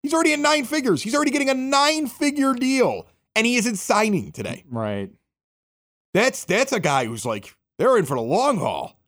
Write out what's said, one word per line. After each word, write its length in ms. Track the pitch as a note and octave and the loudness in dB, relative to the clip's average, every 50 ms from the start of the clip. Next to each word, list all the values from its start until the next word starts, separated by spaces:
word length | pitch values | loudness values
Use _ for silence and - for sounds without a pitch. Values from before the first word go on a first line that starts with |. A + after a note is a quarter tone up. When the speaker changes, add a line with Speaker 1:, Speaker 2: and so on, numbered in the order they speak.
| - | -4
Speaker 1:
He's 100 | C#4+ D#4 | 0 0
already 200 | D#4+ E4 D#4 D4+ | 2 2 2 2
at 60 | D4 | 2
nine 260 | D4 D4 D4+ D4+ C4+ | 2 2 2 2 0
figures. 380 | A3+ D4+ D#4 C4 B3+ F3+ B2+ - | -2 -4 -2 0 0 0 0 0
He's 120 | G#3 A#3 | -2 0
already 160 | D4 D4+ D4 | 0 0 0
getting 180 | B3 C#4+ C#4 C4+ | 0 0 0 0
a 40 | C4+ | 0
nine-figure 1000 | C4 C4 C4 C#4 C#4 C#4+ D4 D#4 D#4 D#4 A#3+ - - D4 D4 C#4+ D4 C4+ C4+ C4 | -2 -2 0 2 2 2 2 2 0 -4 -6 -4 -2 -2 -2 0 2 0 0 2
deal, 520 | A#3+ B3+ B3+ C4+ C4 A#3+ E3 A2+ F2+ - _ _ _ _ _ _ | 0 0 0 2 2 2 2 0 -4 -8 _ _ _ _ _ _
and 100 | A3 A3 | 0 2
he 100 | A#3 B3 | 2 2
isn't 200 | B3 G3 B3 A3+ | 2 0 0 -2
signing 560 | F#3 - - A3 G#3 A3 A3 G#3 E3 G2+ D3+ | -4 0 0 2 2 2 2 0 -2 -2 -6
today. 320 | D#3 - G#2+ F2 - - _ - | -10 -8 -8 -8 -8 -10 _ -10
Speaker 2:
Right. 420 | B2 A2+ A2 G#2+ G#2 G2+ G2 F#2+ - _ _ _ _ _ _ _ _ _ _ _ _ _ _ _ _ _ _ _ _ | -8 -6 -6 -4 -6 -6 -8 -10 -12 _ _ _ _ _ _ _ _ _ _ _ _ _ _ _ _ _ _ _ _
Speaker 1:
That's, 300 | F3+ A3+ C4 - - - | 2 2 2 0 -4 -4
that's 300 | - F#3 G#3 C4+ C4 C#4 | -2 0 0 2 0 0
a 60 | A3 | -2
guy 260 | C#3 D3+ C#3 C3+ B2+ | 0 0 0 0 0
who's 200 | A2 A#2 A2 - | -2 -6 -6 -4
like, 300 | B2+ A2 G#2+ G2+ - _ _ _ _ _ _ | -4 -6 -6 -8 -14 _ _ _ _ _ _
they're 200 | D#3 B3 C4 A3+ | 2 2 4 2
in 80 | F3 | 2
for 100 | B2 C#3 | 0 -2
the 80 | B2+ A2+ | -4 -2
long 340 | A#2 D3 F#3+ C4 D4 C4+ F#3+ | 0 0 2 2 2 0 0
haul. 420 | C3+ B2 F2+ D2 - - _ _ _ | -2 -2 -4 -4 -8 -10 _ _ _